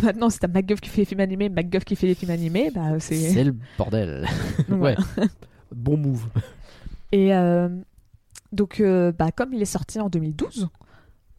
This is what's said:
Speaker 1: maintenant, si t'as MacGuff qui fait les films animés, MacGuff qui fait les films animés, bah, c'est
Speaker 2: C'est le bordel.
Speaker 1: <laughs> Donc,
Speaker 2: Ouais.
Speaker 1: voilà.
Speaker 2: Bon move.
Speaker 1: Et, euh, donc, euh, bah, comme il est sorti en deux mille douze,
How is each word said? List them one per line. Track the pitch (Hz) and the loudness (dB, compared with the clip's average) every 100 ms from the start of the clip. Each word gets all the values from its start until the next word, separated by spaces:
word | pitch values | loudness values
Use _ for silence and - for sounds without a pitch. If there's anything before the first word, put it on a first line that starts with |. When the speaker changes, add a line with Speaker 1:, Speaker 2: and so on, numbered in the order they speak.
Speaker 1:
maintenant, | 220 208 233 | 2 4 2
si | - | 2
t'as | 180 | 0
MacGuff | 180 190 208 | 0 0 -2
qui | - | -2
fait | - | 0
les | |
films | 196 196 | 0 0
animés, | 190 190 202 | -2 0 -2
MacGuff | 175 175 190 | -2 0 -2
qui | - 196 | -2 0
fait | 185 | 2
les | |
films | 180 180 | 0 -2
animés, | 170 165 175 302 | -2 0 0 0
bah, | 226 156 156 | 0 -2 -2
c'est | - 160 | -2 0
Speaker 2:
C'est | 160 185 | 2 4
le | 139 120 123 - | 4 0 -6 -6
bordel. | 101 107 95 67 - - - | -2 0 -2 -2 -4 -4 -4
Speaker 1:
<laughs> | - - | -2 0
Donc, | 196 | 2
Speaker 2:
Ouais. | 143 120 190 - | 2 2 -2 -2
Speaker 1:
voilà. | 202 - - _ - | -2 -2 -20 _ -18
Speaker 2:
Bon | 120 120 151 | -6 -2 0
move. | 143 123 113 113 - - - - - - - | 0 -2 -2 -4 -6 -8 -20 -18 -16 -16 -2
Speaker 1:
Et, | 202 190 | 2 4
euh, | 190 175 175 175 180 190 _ _ _ _ - - | 4 4 2 0 -4 -14 _ _ _ _ -20 -8
donc, | 196 202 - | -2 -2 2
euh, | 202 185 175 | 4 4 4
bah, | 170 165 | 2 0
comme | - 262 | 0 -4
il | 254 | -2
est | 202 | -2
sorti | 208 - 220 | -4 -6 -4
en | 202 | -2
deux | 170 | -2
mille | 156 156 | -2 -4
douze, | - 247 175 - - - - _ _ | -6 -4 -6 -8 -20 -20 -20 _ _